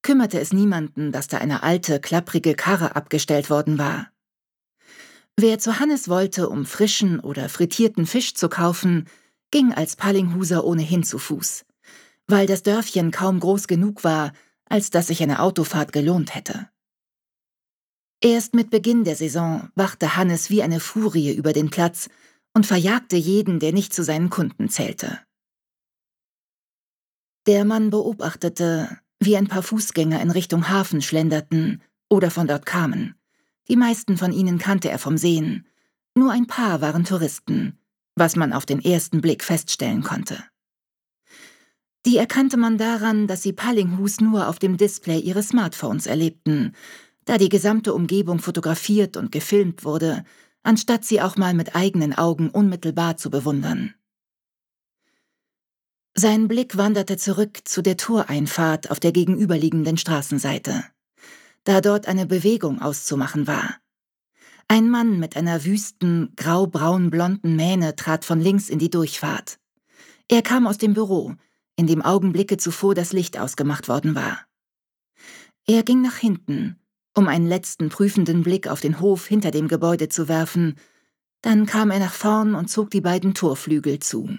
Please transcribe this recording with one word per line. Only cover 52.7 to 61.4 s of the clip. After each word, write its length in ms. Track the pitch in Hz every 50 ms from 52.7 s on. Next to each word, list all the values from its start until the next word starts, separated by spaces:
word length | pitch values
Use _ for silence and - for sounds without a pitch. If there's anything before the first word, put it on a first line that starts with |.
| 180 175 - 160 - 170 170 170 160
zu 120 | - - -
bewundern. 640 | - 139 123 151 147 139 139 131 - - - 208 - _ _ _ _ _ _ _ _ _ _ _ _ _ _ _ _ _ _ _ _ _ _ _ _ _ _ _ _ _ _ _ _ _ _ _ _ _ _ _ _ _ _ _ _
Sein 360 | - 190 220 214 220 220 214
Blick 260 | 233 240 247 247 -
wanderte 400 | 190 202 214 214 202 190 190 196
zurück 440 | 185 - 202 190 180 214 208 - - _
zu 180 | - - 190
der 140 | 175 196 185
Toreinfahrt 960 | 180 - - 233 214 - - 143 147 156 143 - - 170 160 156 156 - -
auf 80 | 147 -
der 140 | - 170 156
gegenüberliegenden 840 | 180 175 180 185 165 208 175 175 156 156 160 160 160 151 160 165
Straßenseite, 880 | 165 - 175 160 143 143 - 147 139 - 139 - - - - 98 85 82 - _ _ _ _ _ _ - - - -